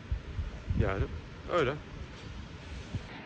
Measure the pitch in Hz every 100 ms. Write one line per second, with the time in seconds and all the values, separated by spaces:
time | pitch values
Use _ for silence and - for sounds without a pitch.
0 | - - - - - - - - 101 95
1 | 120 - - - - 175 127 147 - -
2 | - - - - - - - - - -
3 | - -